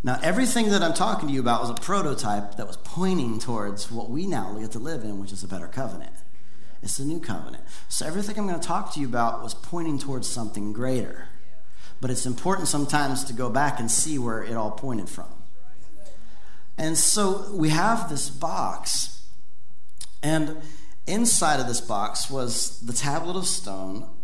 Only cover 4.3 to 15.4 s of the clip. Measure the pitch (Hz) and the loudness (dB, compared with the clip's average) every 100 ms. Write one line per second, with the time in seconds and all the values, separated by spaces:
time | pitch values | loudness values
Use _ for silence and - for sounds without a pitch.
4.3 | 139 98 104 110 110 151 156 110 101 98 | -2 -2 -2 0 -2 -2 -2 -2 0 0
5.3 | 98 98 95 85 - 127 87 - - - | -2 -2 -2 -2 -2 -2 -2 -2 -2 0
6.3 | - - - - - - - 139 165 - | 0 -2 -2 -2 -2 -2 0 0 0 -2
7.3 | 90 69 64 - - - - 147 175 202 | -2 -2 -2 -2 -2 0 -2 0 0 0
8.3 | 214 202 170 135 165 208 151 135 120 117 | 0 0 0 0 0 0 -2 0 2 2
9.3 | 117 117 - - 170 160 139 139 131 107 | 2 0 0 0 0 0 0 0 0 0
10.3 | 127 110 104 104 104 127 131 98 - - | 0 0 0 0 0 0 2 0 0 0
11.3 | - - - - - - - 127 123 127 | 0 0 0 0 0 0 0 0 0 0
12.3 | 117 175 190 147 147 143 151 139 131 - | 0 0 0 0 0 2 2 2 0 0
13.3 | 117 123 120 143 139 113 - 160 147 120 | 0 0 2 2 0 0 0 0 0 0
14.3 | 110 107 113 107 - 135 110 87 - - | 0 -2 0 0 0 0 0 0 0 0
15.3 | - | -2